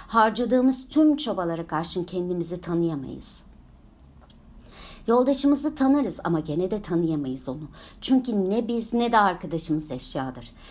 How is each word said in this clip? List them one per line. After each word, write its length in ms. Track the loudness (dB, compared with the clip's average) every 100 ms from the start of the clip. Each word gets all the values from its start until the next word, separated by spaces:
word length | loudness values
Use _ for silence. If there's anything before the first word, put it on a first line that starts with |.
| -2
harcadığımız 760 | 2 4 2 2 4 4 2 0
tüm 280 | 4 4 4
çabalara 500 | 0 -2 -2 -2 -2
karşın 360 | -4 -2 -4
kendimizi 580 | -4 -4 -2 -2 -4 -6
tanıyamayız. 840 | -2 0 0 -2 -6 -12 -12 -16 -18 -20 -20 -20 -20 -20 -20 -20 -20 -20 -20 -20 -20 -20 -20 -8 2
Yoldaşımızı 680 | 4 4 2 2 2 0 0
tanırız 440 | 2 4 0 -4
ama 160 | -2 -2
gene 320 | 0 -2 -2
de 100 | -4
tanıyamayız 680 | -2 0 0 -2 -4 -6 -8
onu. 140 | -10 -12 -18 -20 -12
Çünkü 480 | 0 2 2 0 2
ne 180 | 0 0
biz 260 | -4 -2
ne 180 | 0 4
de 60 | 4
arkadaşımız 720 | 4 2 -6 -8 -2 -4 -2
eşyadır. 600 | -8 -6 -6 -6 -8 -16 -20 -20